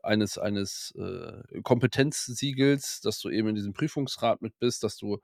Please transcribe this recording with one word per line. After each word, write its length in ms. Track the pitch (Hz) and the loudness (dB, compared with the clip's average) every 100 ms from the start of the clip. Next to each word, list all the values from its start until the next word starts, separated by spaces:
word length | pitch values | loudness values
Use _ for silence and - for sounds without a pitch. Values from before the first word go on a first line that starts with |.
eines, 340 | - 107 101 - | 2 4 4 0
eines, 540 | 104 101 98 - - - | -2 -2 -4 -6 -10 -8
äh, 640 | 92 92 82 - - - | -8 -6 -10 -14 -12 -8
Kompetenzsiegels, 1400 | - 123 127 - 143 - - 120 139 131 139 139 - - | 4 6 6 4 2 0 -6 -4 -4 4 4 4 0 -4
dass 180 | - - | -4 -2
du 80 | - | -2
eben 180 | 90 110 | 0 2
in 60 | 107 | 0
diesem 180 | 101 | -4
Prüfungsrat 680 | - 151 151 135 - 117 107 | -2 -4 -2 -4 0 0 0
mit 140 | 113 - | -2 -2
bist, 240 | 123 - | -2 0
dass 140 | 107 - | -4 -4
du, 220 | 104 101 | -6 -6